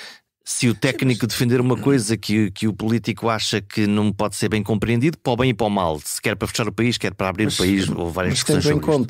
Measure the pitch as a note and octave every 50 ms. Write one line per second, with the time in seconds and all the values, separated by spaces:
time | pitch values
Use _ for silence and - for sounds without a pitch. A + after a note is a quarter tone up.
0 | - - - - _ _ _ _ _ - - - - A#2+ G#2+ - - C3+ B2 -
1 | C3+ C3 B2 G2 A#2+ G#2+ - - C3 A#2+ B2 B2+ B2 B2+ B2 A2 A2 C#3 C#3 C3
2 | G#2 G#2 A2+ G2 - - G#2 A2 A2 F#2+ G2 - A2 A2 F#2 - G#2+ A2 A#2 A2+
3 | - A#2+ G#2 - A2 A#2 A2+ G#2 - - - G2+ G2 G2+ - A2 G#2 G#2 G#2 G#2+
4 | G#2 G#2+ F#2+ G2+ G#2+ G2+ - - A2+ G2 A2 G#2 G2+ - A2+ G2 A2 G#2+ A#2 A#2+
5 | C3 E3+ D#3 - _ C#3 A#2+ A2+ B2+ C3 A2+ F#2+ A2+ G#2 G2+ G2 F2+ E2 D#2 D2+
6 | - - - - - A2+ G#2 G#2 A2+ - - - A#2 G#2+ G#2 A2 A2+ B2 A2+ -
7 | - G2 F#2 - G2 F#2+ F2 F#2+ A2 G2 F2 - F#2+ F#2+ G2 F#2+ F#2 - - E2+
8 | E2+ E2+ E2 F#2 F2+ - - - - - D3+ F2+ F2 D3 D3+ D3+ D3+ E3 D3+ C3+
9 | A#2+ -